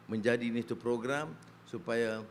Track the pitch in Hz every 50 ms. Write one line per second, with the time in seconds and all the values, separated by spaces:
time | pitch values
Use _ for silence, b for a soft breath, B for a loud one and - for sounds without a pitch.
0 | - - 110 113 101 120 120 120 120 117 113 120 113 120 120 95 - 117 120 117
1 | 110 127 139 143 151 156 160 - - - - - - - - 113 - - 117 117
2 | 117 113 110 110 110 107